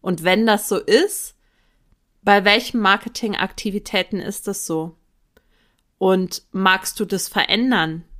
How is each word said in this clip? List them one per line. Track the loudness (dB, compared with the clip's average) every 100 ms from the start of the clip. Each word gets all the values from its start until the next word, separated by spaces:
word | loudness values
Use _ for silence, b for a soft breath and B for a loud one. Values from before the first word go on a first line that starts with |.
Und | -4 -2
wenn | 2 2 4
das | 2 0
so | -2
ist, | 4 2 2 -4 -12 _ _ _ _ _ _ _ _ _
bei | 4 4 6
welchen | 2 0 0
Marketingaktivitäten | 2 2 -2 -8 -6 -4 -6 -6 -6 -6 -4 -4 -2 -6
ist | -6 -8 -8
es | -8 -6
so? | -6 -6 -12 _ _ _ _ _ _ _ _ _ _
Und | 2 2 0 -8 _
magst | 0 2 2 -2 -8
du | -6
das | -4 -4
verändern? | -2 0 0 2 0 0 -6 -14